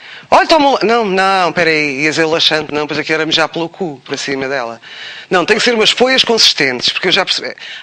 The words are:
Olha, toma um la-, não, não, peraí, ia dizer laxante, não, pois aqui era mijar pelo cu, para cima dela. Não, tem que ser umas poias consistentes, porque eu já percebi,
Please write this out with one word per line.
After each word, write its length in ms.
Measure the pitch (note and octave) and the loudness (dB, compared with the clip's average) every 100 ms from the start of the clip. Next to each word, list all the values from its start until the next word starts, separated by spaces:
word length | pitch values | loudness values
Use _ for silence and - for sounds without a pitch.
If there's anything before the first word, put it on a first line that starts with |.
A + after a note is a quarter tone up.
| - - - | -20 -14 2
Olha, 160 | C#4 F#4+ | 2 4
toma 200 | D#4+ C#4 | 4 4
um 40 | |
la-, 60 | B3 | 2
não, 220 | F3+ A#3 G#3 | 2 2 2
não, 480 | F#3+ F#3+ F#3+ F3 | 2 2 2 2
peraí, 480 | D#3 E3 D#3 D3 C3+ | 0 0 2 0 -2
ia 80 | D#3 | -2
dizer 160 | D3+ D#3+ | 0 0
laxante, 480 | D#3+ - D#3 D3 | 2 2 0 -2
não, 120 | D3 D3+ | -4 -4
pois 140 | D3+ | -4
aqui 140 | D3 | -2
era 120 | D#3 D#3+ | -2 0
mijar 220 | D#3 D3+ | 0 0
pelo 220 | E3 E3 | -2 -6
cu, 320 | - F3+ C3 - | -6 -8 -8 -10
para 120 | C3+ | -8
cima 300 | - C3+ C3+ | -6 -4 -4
dela. 320 | C#3 A#2 A2+ - - - - - | -4 -6 -10 -16 -18 -16 -14 -2
Não, 160 | F#3 E3 | 0 2
tem 100 | A3 | 0
que 60 | |
ser 100 | A#3 | 2
umas 200 | A#3 G3 | 2 2
poias 300 | - B3+ C4 | 2 2 2
consistentes, 640 | - A3+ - - C#3 B2 - | 2 2 2 2 0 -2 -4
porque 180 | - F#3 | -2 0
eu 40 | |
já 120 | F3+ | 0
percebi, 320 | F3 - B2 - - - | 0 -4 -8 -12 -16 -10